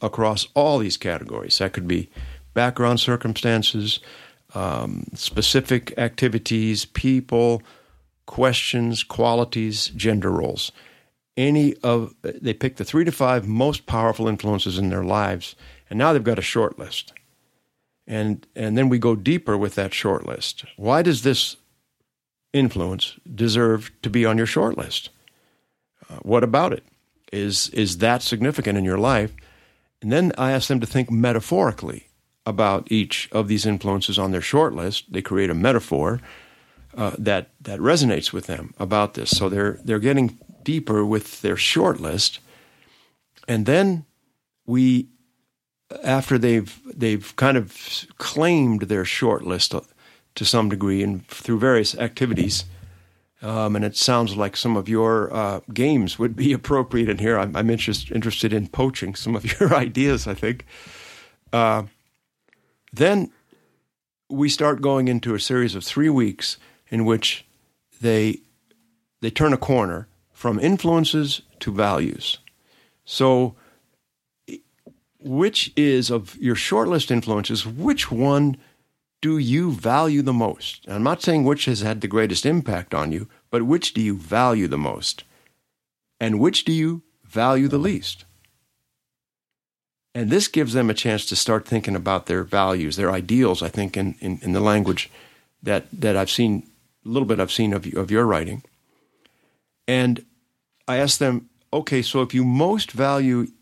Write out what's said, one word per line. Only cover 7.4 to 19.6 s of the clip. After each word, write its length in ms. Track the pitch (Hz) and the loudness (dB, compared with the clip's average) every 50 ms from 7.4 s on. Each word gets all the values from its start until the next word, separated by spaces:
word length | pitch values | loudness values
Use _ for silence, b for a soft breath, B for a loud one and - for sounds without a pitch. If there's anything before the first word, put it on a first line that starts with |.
| 120 117 117 110 b b b b b b b b b b _ _ - | 4 4 2 0 b b b b b b b b b b _ _ -20
questions, 760 | - - - 127 131 120 - - - - 120 117 117 117 113 | -10 -2 2 2 2 2 2 -2 -2 -2 0 0 0 -2 -4
qualities, 840 | - - - - 113 117 117 120 120 120 - 117 110 110 107 107 - - | -6 -6 -2 0 2 2 4 2 0 0 -2 -4 -4 -2 -2 -4 -6 -6
gender 420 | - - 95 110 107 104 92 92 | -6 -2 0 0 0 2 0 0
roles. 420 | 92 80 78 - - - - - b b b b b b b b b b _ _ - | 0 0 -2 -2 -4 -6 -8 -10 b b b b b b b b b b _ _ -4
Any 380 | 127 131 143 147 151 147 143 - | 0 2 4 4 4 4 2 2
of, 380 | - - 120 120 117 113 113 - _ | 0 0 2 2 2 0 -4 -10 _
they 320 | - - - - - 123 | -10 -10 -10 -6 -4 -6
pick 240 | 107 - 135 131 131 | -4 -2 -4 -4 -4
the 80 | - 104 | -6 -8
three 200 | - - 160 170 | -2 0 2 2
to 80 | 165 | 2
five 360 | - - 139 127 127 120 95 107 | 0 0 2 2 2 0 0 -2
most 380 | 110 117 131 147 147 - - | 0 2 2 0 0 -4 -6
powerful 420 | - - 113 113 113 107 - 113 110 | -4 -2 0 0 0 0 0 0 -2
influences 480 | 107 95 - 107 104 95 - 92 90 | -2 -2 -2 -2 0 0 0 -2 -2
in 140 | 92 98 92 | -2 -2 0
their 140 | 92 92 90 | 0 -2 -2
lives, 520 | 90 98 107 101 98 95 - - - - b b b b b b b | 0 0 0 0 -2 -4 -6 -8 -14 -18 b b b b b b b
and 100 | 101 110 | -2 2
now 140 | 135 160 | 4 4
they've 100 | 160 139 | 4 4
got 160 | 107 117 113 - | 2 0 -2 -2
a 40 | |
short 360 | 90 - - 120 107 - - - | -2 -2 0 0 0 0 -2 -8
list. 360 | - - - - - - _ - _ _ _ _ _ _ _ _ _ _ _ _ _ _ _ _ _ | -14 -10 -10 -12 -12 -12 _ -20 _ _ _ _ _ _ _ _ _ _ _ _ _ _ _ _ _
And, 400 | - 110 110 107 107 104 120 - _ - | -8 -4 -2 -2 -2 -2 -4 -8 _ -10
and 220 | - 113 107 110 | -6 -4 0 2
then 120 | 123 135 131 | 2 4 4
we 100 | 127 120 | 4 4
go 160 | 110 120 113 | 4 2 2
deeper 420 | 104 92 127 170 170 - - 104 | 2 2 0 0 0 0 -2 -2
with 200 | 101 | 0